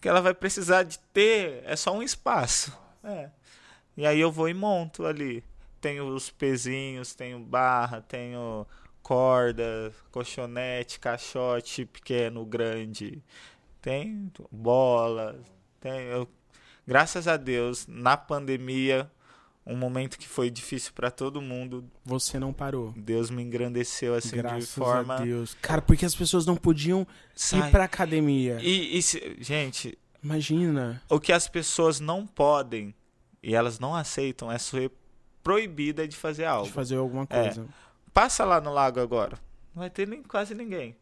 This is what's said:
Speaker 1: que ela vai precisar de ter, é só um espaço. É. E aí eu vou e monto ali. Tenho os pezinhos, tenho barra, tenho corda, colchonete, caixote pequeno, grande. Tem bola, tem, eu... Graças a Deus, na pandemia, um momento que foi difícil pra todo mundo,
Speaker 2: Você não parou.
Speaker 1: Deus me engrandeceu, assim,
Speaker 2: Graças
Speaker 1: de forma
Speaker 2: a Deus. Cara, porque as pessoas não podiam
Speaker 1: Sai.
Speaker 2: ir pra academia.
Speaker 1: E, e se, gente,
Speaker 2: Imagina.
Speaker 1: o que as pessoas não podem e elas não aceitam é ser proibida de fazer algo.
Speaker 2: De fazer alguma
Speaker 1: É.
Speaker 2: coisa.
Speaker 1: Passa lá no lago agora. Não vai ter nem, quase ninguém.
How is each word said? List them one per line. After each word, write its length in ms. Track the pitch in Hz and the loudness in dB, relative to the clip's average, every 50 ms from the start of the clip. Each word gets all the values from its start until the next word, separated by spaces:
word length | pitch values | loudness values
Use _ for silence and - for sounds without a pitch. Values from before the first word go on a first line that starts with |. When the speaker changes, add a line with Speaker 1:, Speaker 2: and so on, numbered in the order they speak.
Speaker 1:
que 80 | - - | 2 6
ela 120 | 175 180 180 | 4 6 6
vai 100 | 185 185 | 4 2
precisar 520 | 180 - 190 196 - 185 170 185 185 180 | 2 -2 -4 -2 -2 2 4 6 6 4
de 140 | 165 160 - _ _ _ | 2 -4 -16 _ _ _
ter, 500 | 190 202 214 226 214 196 165 139 123 - | 4 6 6 6 4 2 -2 -6 -8 -6
é 80 | - 151 | -6 -4
só 160 | 151 - - 185 | -2 -2 -2 -2
um 80 | 208 233 | -2 -4
espaço. 720 | 262 - - - 269 254 196 131 120 - - - - - - - - - _ _ | -6 -6 -4 0 2 2 2 2 2 0 -2 -2 -4 -8 -16 -20 -20 -20 _ _
É. 240 | 220 202 175 143 139 _ _ _ _ - - - - - _ _ _ _ | -10 -10 -10 -10 -14 _ _ _ _ -20 -20 -20 -20 -20 _ _ _ _
E 100 | - 143 | 0 2
aí 120 | 151 151 156 | 4 4 6
eu 100 | 160 165 | 4 4
vou 180 | 156 156 160 160 | 2 2 0 0
e 60 | 175 | 0
monto 500 | 185 196 208 202 180 170 160 - - 170 | -2 0 0 0 0 0 -4 -8 -4 -4
ali. 400 | 160 156 147 147 135 120 113 - - - - - - - - | -4 -2 -2 -4 -6 -6 -8 -10 -14 -20 -20 -20 -20 -20 -6
Tenho 260 | - 151 147 143 143 135 135 | -6 -6 -4 -4 -6 -6 -6
os 160 | 135 - - | -6 -8 -8
pezinhos, 840 | - _ - 139 135 127 120 127 127 135 135 135 131 127 127 - - | -8 _ 0 2 2 2 0 -4 -4 -4 -6 -8 -8 -10 -12 -12 -12
tenho 240 | _ 127 123 123 123 | _ -12 -12 -12 -12
barra, 600 | 117 117 127 127 131 127 127 123 120 120 120 113 | -12 -2 0 2 4 4 4 4 2 0 -4 -8
tenho 640 | 110 _ - 123 120 120 123 123 120 117 110 107 104 - - - - - - - _ | -12 _ -10 -10 -10 -8 -8 -8 -8 -8 -8 -8 -10 -12 -16 -20 -20 -20 -20 -20 _
corda, 920 | - 135 127 131 131 127 127 123 120 117 113 117 117 113 110 110 110 107 - - _ - | 0 2 4 6 6 6 4 4 2 0 0 -4 -4 -4 -6 -8 -10 -12 -14 -20 _ -10
colchonete, 880 | 127 123 - - - 127 120 120 123 127 127 123 123 123 - - - | -8 -8 -8 -8 -10 -10 -8 -8 -8 -6 -6 -4 -6 -6 -8 -10 -8
caixote 840 | - 127 117 117 - - - 135 127 127 123 120 120 - - - 127 | -4 -4 -4 -4 -6 -8 -6 -2 0 0 0 -2 -2 -6 -8 -10 -10
pequeno, 640 | 113 _ - _ - 131 120 120 113 113 120 113 | -10 _ -20 _ -4 0 0 0 0 -2 -8 -10
grande. 760 | 110 107 117 117 113 113 113 113 110 110 - 107 104 - 151 - _ - - - - - _ _ _ - - - | -6 -2 -2 -2 0 -2 -4 -6 -8 -10 -10 -10 -10 -10 -12 -18 _ -20 -20 -20 -20 -20 _ _ _ -20 -12 -6
Tem 480 | - 131 139 151 214 220 208 202 185 - - - - | -4 -4 -4 -4 -6 -8 -8 -10 -10 -12 -16 -20 -18
bola, 880 | - 107 113 113 123 127 131 127 123 117 117 117 117 113 110 107 120 131 123 - - _ _ _ _ _ | -14 -4 2 4 6 6 6 6 6 4 4 2 0 -2 -4 -6 -8 -12 -18 -20 -20 _ _ _ _ _
tem, 120 | - 131 131 135 127 | -12 -10 -8 -8 -8
eu... 220 | 123 123 123 123 120 _ _ _ _ _ - _ - - _ _ | -6 -6 -6 -6 -6 _ _ _ _ _ -20 _ -20 -20 _ _
Graças 400 | - 127 135 156 160 - 185 165 170 | 2 4 4 4 4 2 -4 0 2
a 80 | 165 | 0
Deus, 500 | 151 135 127 127 120 120 120 123 120 - - | 0 2 0 0 0 0 0 -2 -6 -10 -12
na 280 | 120 117 120 123 135 | -12 0 4 4 4
pandemia, 920 | 143 - - 156 143 143 135 131 127 127 127 131 131 131 135 135 131 135 147 _ _ _ _ - _ _ _ _ _ _ | 4 2 -4 -4 -4 -2 -2 -4 -4 -4 -4 -2 0 2 2 2 2 0 -4 _ _ _ _ -20 _ _ _ _ _ _
um 120 | - 123 | -10 -6
momento 420 | 123 127 127 127 131 131 131 - - | -4 -4 -4 -4 -4 -6 -6 -10 -14
que 80 | - | -18
foi 220 | - - - 131 120 | -12 -4 -2 -2 -2
difícil 420 | 120 117 - - - 131 - - - | -2 -4 -10 -8 -8 -8 -8 -10 -8
pra 160 | - - 123 | -4 -4 -4
todo 300 | 123 - 135 139 139 147 143 | -4 -2 -6 -6 -6 -6 -8
mundo, 420 | 131 127 123 127 127 123 123 123 123 - - _ | -8 -8 -8 -8 -8 -10 -12 -12 -14 -20 -20 _
Speaker 2:
Você 340 | 123 127 131 - - - 135 | -6 -4 -2 -2 -2 -4 -4
não 140 | 131 139 - | -4 -4 -6
parou. 380 | - 147 139 139 131 120 110 110 | -6 -6 -6 -4 -4 -6 -6 -10
Speaker 1:
Deus 340 | 113 104 107 113 113 117 113 | -12 -6 -2 0 0 0 -2
me 120 | 123 123 120 | -4 -8 -8
engrandeceu, 720 | 120 117 120 123 123 120 120 120 - - - - 123 120 | -6 -4 -4 -4 -2 -2 -4 -4 -4 -4 -4 -2 0 -2
assim, 220 | 120 117 117 113 120 | -2 -2 -4 -4 -4
Speaker 2:
Graças 220 | 120 123 120 120 | -4 -4 -4 -6
Speaker 1:
de 60 | 120 | -6
forma 480 | - - - 131 123 123 123 123 123 131 | -8 -6 -2 2 2 2 2 2 0 -2
Speaker 2:
a 40 | 131 | -2
Deus. 340 | 123 120 120 120 117 113 - - - | -2 -2 -2 -2 -4 -6 -8 -8 -4
Cara, 180 | - 156 156 - | 0 0 0 8
porque 220 | - 160 151 - | 8 8 8 8
as 80 | 175 - | 0 0
pessoas 300 | - 175 165 - 180 165 | 0 0 2 2 2 4
não 100 | 160 180 | 4 2
podiam 500 | 170 - 180 165 147 143 160 180 190 190 - - - - _ _ | 2 6 4 4 4 4 2 2 2 0 -2 -8 -20 -20 _ _
Speaker 1:
Sai. 340 | - - - - 190 180 147 | -6 -4 2 2 2 4 6
Speaker 2:
ir 20 | |
pra 140 | 147 196 185 | 6 6 6
academia. 720 | 190 - - 190 160 160 156 151 147 139 135 127 123 120 117 - | 4 2 0 0 2 2 2 4 4 4 4 2 2 0 0 2
Speaker 1:
E, 340 | 175 185 190 175 - - 180 | 2 2 2 2 0 0 0
e 40 | 170 | 2
se, 340 | - - - - - - - | 2 0 0 -4 -10 -12 -12
gente, 560 | 120 123 143 151 147 131 123 - - 127 - _ _ _ _ _ - | -6 -4 -2 -2 -2 -4 -6 -8 -8 -8 -12 _ _ _ _ _ -6
Speaker 2:
Imagina. 800 | 147 156 156 151 - 156 160 175 170 151 143 127 120 117 123 - - | -2 -2 -2 0 2 2 2 4 4 2 2 0 -2 -6 -8 -2 2
Speaker 1:
o 120 | 160 151 | 2 2
que 120 | 147 - 185 | 4 4 4
as 140 | 170 - | 4 4
pessoas 540 | - - 175 156 - - - 165 160 151 135 | 0 -4 -4 -4 -4 0 4 4 4 4 2
não 260 | 151 151 170 190 202 | -2 -4 -4 -4 -4
podem 680 | 208 _ - 147 143 151 143 139 123 117 113 104 101 98 _ _ _ _ _ _ _ _ _ - | -8 _ 4 4 6 6 4 2 -2 -4 -8 -8 -8 -12 _ _ _ _ _ _ _ _ _ -6
e 120 | 110 110 | 0 2
elas 240 | 113 117 120 113 110 | 2 2 2 0 -4
não 160 | 123 135 160 | -6 -4 -4
aceitam 560 | 170 151 - - - 139 135 127 - 120 113 | -4 -4 -4 -4 -4 -4 -4 -4 -6 -8 -6
é 80 | 117 120 | -6 -6
ser 320 | - - - 131 127 135 - - _ _ - - _ - _ _ _ | -6 -4 -4 -2 -4 -4 -6 -8 _ _ -20 -20 _ -20 _ _ _
proibida 680 | 160 190 214 226 208 165 147 147 147 151 147 160 151 | 0 2 2 2 -2 -4 -4 -4 -4 -2 -2 -4 -6
de 80 | 147 | -6
fazer 300 | - - 160 156 151 160 | -8 -6 -6 -4 -2 0
algo. 200 | 165 147 117 101 | 0 0 0 0
Speaker 2:
De 60 | 101 101 | -4 -4
fazer 240 | - 135 123 131 | -6 -4 -2 -2
alguma 300 | 131 131 131 120 131 139 135 | -2 -2 -2 -2 -6 -6 -2
Speaker 1:
É. 120 | 127 123 117 | 0 0 0
Speaker 2:
coisa. 220 | 107 101 110 113 113 - - - - _ _ _ - _ | 0 -2 -6 -12 -14 -16 -20 -20 -20 _ _ _ 0 _
Speaker 1:
Passa 320 | 190 214 262 - - 220 | 4 4 4 4 0 2
lá 140 | 196 180 165 151 | 4 4 4 2
no 100 | 151 143 | 2 2
lago 260 | 143 139 131 123 123 | 4 4 4 4 2
agora. 380 | 123 117 120 117 104 - - - - - - - - - - | -2 0 2 0 0 0 -4 -10 -16 -18 -20 -20 -20 -18 -14
Não 60 | 170 175 | -10 -10
vai 80 | 180 | -10
ter 180 | 185 - 196 202 | -6 -6 -6 -6
nem, 140 | 220 302 269 | -6 -12 -14
quase 320 | - - 214 208 202 220 | -4 -4 -4 -4 -4 -8
ninguém. 420 | 208 240 226 190 175 139 117 117 _ | -12 -10 -8 -8 -8 -8 -10 -12 _